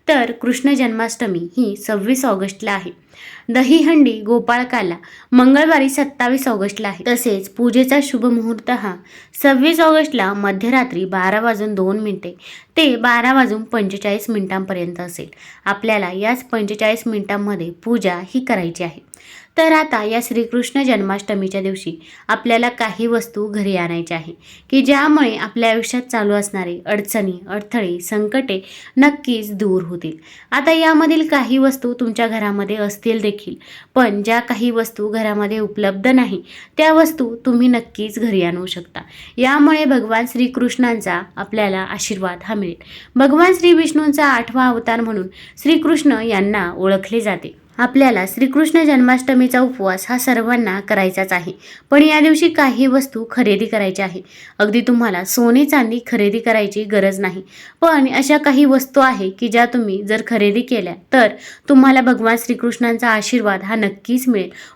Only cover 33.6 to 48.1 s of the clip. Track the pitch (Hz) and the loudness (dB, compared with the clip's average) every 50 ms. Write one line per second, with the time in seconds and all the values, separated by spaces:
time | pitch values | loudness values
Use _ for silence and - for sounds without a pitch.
33.6 | - - - - - _ _ 262 247 220 202 202 202 220 226 240 240 - 247 202 | -18 -20 -20 -20 -20 _ _ 2 2 2 0 -2 -2 0 0 -2 -2 -2 -4 -2
34.6 | 240 240 226 226 226 226 - - 208 214 208 220 220 214 208 208 208 202 220 220 | -2 -2 -2 -2 -4 -4 -6 -8 -6 -6 -4 -4 -4 -2 -2 -2 -2 -4 -4 -4
35.6 | 214 202 208 208 202 196 190 196 196 254 254 254 240 196 190 175 - - - - | -6 -6 -4 -2 -2 -2 -2 -2 0 2 2 2 2 0 -4 -8 -10 -14 -20 -20
36.6 | - - _ - 311 320 311 320 320 320 311 - 262 226 233 233 - 262 240 240 | -20 -10 _ 0 2 4 6 6 4 4 2 -2 -6 -6 -6 -4 -2 0 2 2
37.6 | 247 254 247 233 233 - _ - 214 220 202 226 214 226 196 185 175 170 175 175 | 4 4 2 2 -2 -6 _ -12 -12 -10 -6 -4 -4 -2 0 0 0 0 -2 -4
38.6 | 185 185 - 180 175 - _ - - - - - - - - - 247 262 277 294 | -6 -8 -10 -12 -12 -14 _ -16 -16 -16 -20 -20 -20 -14 -4 -2 0 2 4 4
39.6 | 285 311 311 311 302 262 277 247 214 220 226 220 240 247 - 240 247 247 254 240 | 4 4 4 4 2 2 2 2 0 0 -2 -2 -2 -2 -2 -2 -2 -2 0 -2
40.6 | 247 240 - - 254 240 233 220 190 185 175 175 185 - _ 190 202 196 214 220 | -2 -2 0 0 0 0 0 -2 -4 -4 -6 -6 -6 -10 _ -12 -12 -6 -4 -2
41.6 | 208 196 190 190 190 - 196 202 - - 220 190 190 185 180 175 - - 226 208 | -2 0 -2 -4 -6 -6 -8 -8 -6 -6 -6 -4 -4 -6 -6 -8 -10 -8 -6 -6
42.6 | 196 170 170 - - - - - - - _ 247 262 277 277 311 349 370 359 349 | -6 -6 -8 -12 -16 -20 -20 -20 -20 -6 _ 2 4 4 6 6 6 4 4 4
43.6 | 330 349 349 320 330 320 - 302 311 302 285 294 294 285 269 233 233 - - 262 | 4 4 6 6 4 2 0 0 0 2 2 2 2 2 2 0 -2 -2 0 0
44.6 | 254 254 240 233 233 240 226 233 233 226 214 196 180 185 - - - - - - | 2 2 2 0 -2 -2 -2 -2 -2 -2 -4 -4 -6 -8 -10 -16 -20 -20 -20 -4
45.6 | - 277 330 311 - 294 330 294 311 285 277 220 226 233 214 190 196 202 214 208 | 2 2 2 4 4 2 0 2 2 2 2 2 0 -2 0 0 0 0 0 -2
46.6 | 180 175 180 - 185 190 196 190 190 - 226 233 214 208 185 170 - - - - | -2 -4 -4 -2 0 0 2 0 0 -2 -4 -2 -2 -2 -4 -4 -8 -14 -18 -20
47.6 | _ _ _ - 247 247 247 269 277 262 | _ _ _ -2 -2 2 4 4 4 4